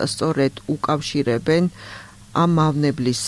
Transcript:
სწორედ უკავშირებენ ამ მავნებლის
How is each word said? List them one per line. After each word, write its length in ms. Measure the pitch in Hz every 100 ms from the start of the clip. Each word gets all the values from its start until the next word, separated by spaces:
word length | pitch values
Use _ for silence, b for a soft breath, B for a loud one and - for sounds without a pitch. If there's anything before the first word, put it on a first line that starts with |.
სწორედ 520 | 147 - 160 143 135 -
უკავშირებენ 1000 | - 151 - 147 - 147 123 117 - 165 180 B B B B B -
ამ 200 | 160 170
მავნებლის 720 | 165 156 143 147 131 123 123